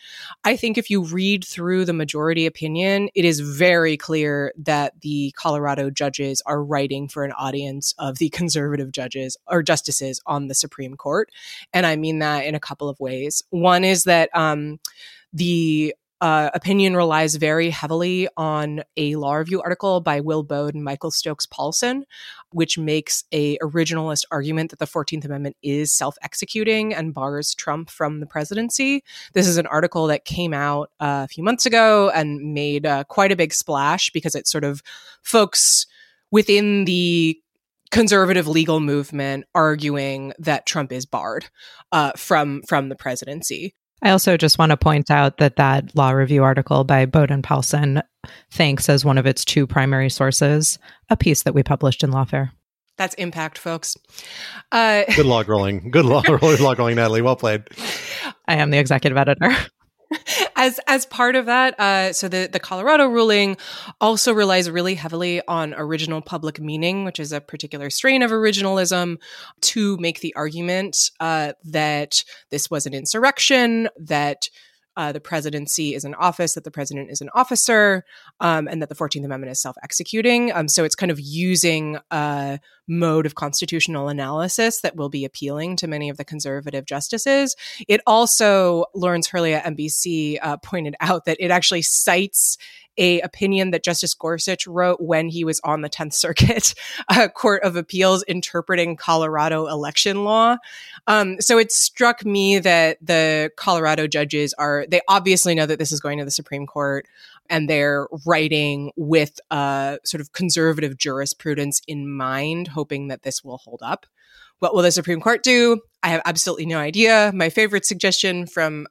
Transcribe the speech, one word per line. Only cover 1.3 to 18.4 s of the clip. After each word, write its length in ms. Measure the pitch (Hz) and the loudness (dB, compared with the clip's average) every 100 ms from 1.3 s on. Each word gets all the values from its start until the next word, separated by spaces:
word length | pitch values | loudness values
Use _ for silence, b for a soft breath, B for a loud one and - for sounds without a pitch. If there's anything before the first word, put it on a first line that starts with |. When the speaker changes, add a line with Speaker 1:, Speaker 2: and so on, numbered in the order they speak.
| 202 | 0
Speaker 1:
through 400 | 185 - 175 185 | -4 -6 -2 0
the 80 | 180 | 0
majority 540 | 165 151 151 156 165 160 | -2 -4 -2 0 2 0
opinion, 640 | - 160 160 190 196 202 | -2 -4 -2 0 0 0
it 100 | 196 | 2
is 140 | 170 151 | 2 2
very 580 | 147 139 180 170 160 151 | -2 2 4 4 2 0
clear 560 | - 160 147 143 139 - | -2 -2 0 -2 -4 -4
that 420 | 151 147 143 - | -2 0 -2 -6
the 300 | 151 147 139 - | -6 -4 -4 -4
Colorado 520 | 165 147 147 139 139 | -2 0 0 -2 -4
judges 540 | 139 143 135 139 135 | -2 -4 -2 -4 -4
are 180 | - 147 | -4 -4
writing 440 | 147 147 139 139 143 | -2 -2 -2 -4 -8
for 160 | 151 | -6
an 100 | 139 | -8
audience 640 | 131 135 139 139 139 - - | -6 -6 -6 -6 -6 -6 -6
of 200 | 143 131 | -8 -4
the 100 | 160 | -4
conservative 600 | - 175 156 143 147 135 | -2 -4 -2 -2 -4 -6
judges 460 | 135 127 135 131 - - | -8 -8 -8 -10 -10 -2
or 160 | 175 | 0
justices 580 | 151 156 - - 135 131 - | 2 0 -2 -6 -6 -8 -6
on 220 | 143 139 | -6 -4
the 60 | |
Supreme 420 | 135 147 - 131 139 | -4 -4 -8 -14 -10
Court. 340 | 143 170 - B B B B | -4 -2 -4 B B B B
And 140 | 180 175 | 0 0
I 80 | |
mean 240 | 156 160 156 | 0 -2 -2
that 260 | 151 147 | -2 -2
in 120 | 143 151 | -2 -6
a 40 | |
couple 280 | - 147 147 | -8 -8 -8
of 100 | 135 | -6
ways. 420 | 131 131 143 - - | -8 -6 -6 -6 -4
One 340 | 180 180 180 | 0 4 4
is 180 | 190 185 | 4 2
that, 280 | 185 170 160 | 4 4 4
um, 460 | 170 156 151 151 151 B B B B B | 2 0 0 -4 -10 B B B B B
the, 600 | 160 175 170 160 156 151 - _ - | -2 0 2 2 2 0 -4 _ -4
uh, 280 | 165 156 151 | 0 2 0
opinion 420 | 175 180 196 190 180 | -2 0 2 4 4
relies 380 | 170 156 160 | 2 2 0
very 340 | 151 156 160 165 | 0 0 2 0
heavily 600 | 151 147 165 180 180 185 | -2 -4 -2 -2 -2 -4
on 440 | - | -4